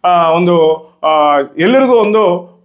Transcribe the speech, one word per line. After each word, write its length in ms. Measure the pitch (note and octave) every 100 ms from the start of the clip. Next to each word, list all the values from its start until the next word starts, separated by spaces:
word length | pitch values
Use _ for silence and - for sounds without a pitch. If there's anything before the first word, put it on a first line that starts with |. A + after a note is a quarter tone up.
| F3+
ಆ, 260 | F3 E3
ಒಂದು, 600 | E3 F3 E3+ D#3+ D#3 - _
ಆ, 360 | D#3 D#3 D3 D3 C#3 -
ಎಲ್ಲರಿಗೂ 360 | F3+ C4 C4
ಒಂದು 580 | A#3 G#3 A3 G3 F3+ - _